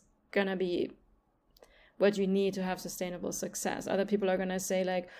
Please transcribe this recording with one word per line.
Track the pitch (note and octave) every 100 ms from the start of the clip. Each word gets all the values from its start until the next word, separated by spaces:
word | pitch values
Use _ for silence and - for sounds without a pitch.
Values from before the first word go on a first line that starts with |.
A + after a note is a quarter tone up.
| _ _ _
gonna | G3+ G3 F#3
be | F#3 F3 - - _ _ _ _ _ _ - - - -
what | G3 G3+
you | G3
need | G3 G3
to | F#3+
have | F#3 F#3
sustainable | G3+ - F3+ F3+ F#3+
success." | F3+ F#3+ - - - -
Other | G3
people | G3 G3+ G3
are | F#3+
gonna | F#3 F#3
say, | F#3 F#3
like, | F#3 F#3 F3